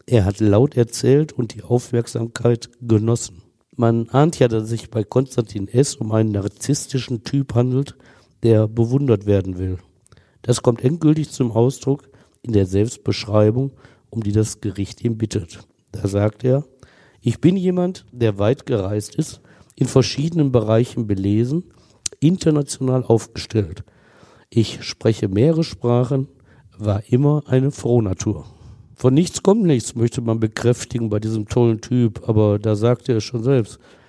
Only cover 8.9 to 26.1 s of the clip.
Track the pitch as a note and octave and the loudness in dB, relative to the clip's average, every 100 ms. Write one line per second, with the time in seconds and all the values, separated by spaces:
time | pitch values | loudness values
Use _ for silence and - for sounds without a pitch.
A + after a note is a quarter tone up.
8.9 | C3+ C#3+ G#2 G2+ G2+ F#2 F2+ F#2 F2+ - | 0 2 2 2 0 0 -6 -6 -8 -12
9.9 | _ _ _ _ _ - A#2+ B2 A2+ C3 | _ _ _ _ _ -4 0 0 0 0
10.9 | E3 D3+ D#3 C#3+ - A#2+ G#2+ B2 C3+ C3 | 2 2 2 -2 -4 -2 2 0 0 -4
11.9 | C#3+ _ _ _ _ A2+ G#2+ F#2 G2 A2+ | -4 _ _ _ _ -2 0 2 0 -2
12.9 | - - G2+ G2+ G#2+ G#2+ B2 C3+ - - | -4 -6 -6 0 2 2 2 -4 -8 -20
13.9 | _ _ A2+ G#2 G#2 A2 - G#2 F#2+ G2 | _ _ -8 -2 0 -2 -4 -8 -6 -8
14.9 | - A#2+ A2 G#2+ A2+ E2+ - _ _ _ | -6 -6 -4 -4 -6 -8 -16 _ _ _
15.9 | - G2 G2+ G#2+ - B2+ C3+ - _ - | -6 -2 0 0 0 0 0 -2 _ -20
16.9 | _ _ _ B2 - - G3 F3+ F3+ F3+ | _ _ _ -4 2 2 2 0 0 -2
17.9 | F3+ - B2 A2+ G2 G#2 C3+ - A2+ F#2 | -6 -14 -2 -2 2 0 0 -2 -4 -2
18.9 | G#2 - - D#3+ - _ - _ - C3 | -4 -4 -6 -6 -10 _ -20 _ -4 2
19.9 | C3+ - - D#3+ E3+ C#3 B2 G#2+ A2+ A#2+ | 2 2 0 -2 0 2 2 2 2 0
20.9 | - G#2+ F#2+ G2 G#2+ A#2+ E3 - _ _ | -4 -4 -2 0 0 0 -4 -8 _ _
21.9 | _ - - D#3 F3+ E3 D3+ C#3+ - C3 | _ -14 0 0 2 2 0 -2 -4 -2
22.9 | B2+ B2 A2+ - - - A2+ E2+ F2 - | 0 2 0 0 -12 -4 -4 -4 -8 -18
23.9 | _ _ _ - _ _ - A2 - - | _ _ _ -20 _ _ -2 -2 -4 -14
24.9 | - A2 A2 G2+ G2 D3 D#3+ D#3+ - A#2+ | -2 -2 0 0 2 2 2 -2 -4 0
25.9 | A#2+ B2 | 0 0